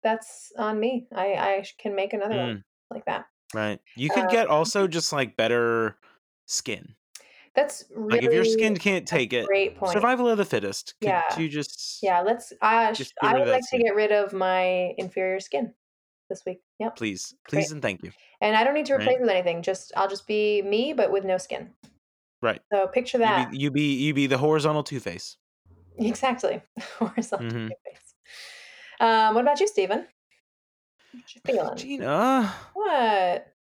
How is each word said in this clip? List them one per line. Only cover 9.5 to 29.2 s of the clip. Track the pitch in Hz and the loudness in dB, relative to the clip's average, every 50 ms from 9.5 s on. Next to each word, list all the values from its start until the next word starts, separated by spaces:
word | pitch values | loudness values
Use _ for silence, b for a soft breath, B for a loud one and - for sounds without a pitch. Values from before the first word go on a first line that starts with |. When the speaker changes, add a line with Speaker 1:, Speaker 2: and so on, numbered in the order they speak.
| 196 196 196 - - | 2 2 2 0 -2
Speaker 1:
point. | - 202 185 | -2 -2 0
Speaker 2:
survival | 175 208 214 240 254 247 247 | 2 2 4 2 2 4 2
of | 240 226 | 2 2
the | 208 196 | 2 0
fittest. | - - 110 98 98 104 - - - - _ | 0 0 -2 -2 -2 -6 -8 -12 -14 -10 _
Could | 214 202 | -2 0
Speaker 1:
Yeah. | 190 175 165 160 190 170 | 2 2 2 0 0 -2
Speaker 2:
you | 165 151 | -2 -2
just, | 143 151 143 - - - - - - - - | -2 -4 -6 -6 -10 -12 -12 -12 -10 -2 0
Speaker 1:
Yeah, | 190 180 175 | 2 2 4
let's, | 180 208 233 240 - - - - | 2 2 0 -2 -4 -16 -6 0
uh, | - 214 226 233 226 214 220 | 2 4 4 4 4 2 0
sh-, | 220 | -2
Speaker 2:
just | - - _ - | -6 -8 _ 0
get | - 220 | 2 2
Speaker 1:
I | 233 | 4
Speaker 2:
rid | 262 | 4
Speaker 1:
would | |
Speaker 2:
of | - | 4
that | 240 254 | 4 4
Speaker 1:
like | 254 | 2
to | 247 | 2
Speaker 2:
skin? | - 269 247 233 | 0 0 2 2
Speaker 1:
get | 220 196 | 4 4
rid | 214 214 208 | 2 2 4
of | 214 208 202 196 196 | 4 2 2 0 -2
my | 190 185 185 185 185 185 185 185 180 180 175 - | -2 0 2 2 2 2 2 0 0 -2 -4 -4
inferior | - 190 180 - 190 190 185 185 196 | -6 -8 -6 -4 -4 -2 -2 -2 -4
skin | 190 - - 285 240 233 - _ _ _ _ _ _ _ _ _ _ _ | -6 -4 -4 -4 -4 -4 -8 _ _ _ _ _ _ _ _ _ _ _
this | 190 - _ | -12 -10 _
week. | 190 180 - _ _ _ _ | -10 -12 -12 _ _ _ _
Yep. | 214 226 - | -6 -6 -6
Speaker 2:
Please. | - - - 98 92 - - - _ _ - | -4 -4 -4 -4 -6 -10 -14 -16 _ _ -4
Speaker 1:
Great. | - 147 | -2 -2
Speaker 2:
Please | 151 151 | -2 -2
and | 156 147 | -6 -4
thank | 127 110 95 85 - | -4 -4 -4 -4 -10
you. | 90 - b b b b b | -18 -18 b b b b b
Speaker 1:
And | 208 214 214 | 0 2 2
I | 220 233 | 4 4
don't | 269 285 | 4 2
need | 302 294 | 0 0
to | - 277 | 0 0
replace | 262 - 262 254 | 0 2 2 2
Speaker 2:
Right? | 254 | 2
Speaker 1:
with | 254 226 | 2 2
anything, | 190 185 180 175 170 170 | 2 2 0 0 -2 -2
just, | 170 - 190 - - - - | -2 -4 -4 -4 -8 -8 -2
I'll | - 196 196 | -2 -2 -2
just | 196 208 - | -2 -8 -6
be | - 214 214 208 208 208 202 190 | -4 -2 0 2 2 2 0 0
me, | 196 208 220 247 302 311 | 0 0 0 0 0 0
but | 247 208 175 | 0 2 2
with | 190 196 190 | 2 0 0
no | 190 185 | 0 -2
skin. | 185 - - - - - - _ _ - - _ _ _ _ _ _ _ _ _ _ | -2 -2 -6 -10 -10 -10 -14 _ _ -20 -20 _ _ _ _ _ _ _ _ _ _
Speaker 2:
Right. | - 113 104 - _ _ | -2 -2 -2 -2 _ _
Speaker 1:
So | 208 196 190 | 0 0 0
picture | 185 - 247 247 247 - 247 | 2 0 -2 -2 0 0 2
Speaker 2:
You | 226 | 2
Speaker 1:
that. | 220 208 180 127 113 | 4 2 2 0 -2
Speaker 2:
be, | 110 | -4
you | 135 139 147 | -4 -4 -2
be, | 131 147 151 147 139 | 0 0 0 0 0
you | 127 139 151 147 | 0 0 0 2
be | 139 143 | 0 2
the | 131 135 127 | 2 2 2
horizontal | 139 151 156 156 143 151 151 151 143 | 2 2 2 2 2 0 0 0 -4
Two-Face. | - 151 127 - 98 87 - - - - _ _ _ _ _ _ _ - _ _ _ _ - | -4 -8 -8 -8 -8 -10 -10 -14 -16 -18 _ _ _ _ _ _ _ -20 _ _ _ _ -2
Speaker 1:
Exactly. | 220 220 233 - - 262 240 247 - - - - - _ _ | -2 -2 0 0 0 -2 0 0 -2 -2 -4 -4 -10 _ _
<laughs> | 233 - - - | -16 -14 -14 -4
Horizontal | - 233 - - 233 220 - - - 120 | -4 -4 -2 -2 -6 -4 -4 -6 -6 -4
Speaker 2:
Mm-hmm. | 117 113 117 110 | -6 -6 -6 -6
Speaker 1:
Two-Face. | 110 110 _ _ - - - _ - _ _ B B B B B B B B B B B B B B B B | -8 -10 _ _ -20 -20 -20 _ -20 _ _ B B B B B B B B B B B B B B B B
Um, | 233 226 220 220 | 2 4 6 6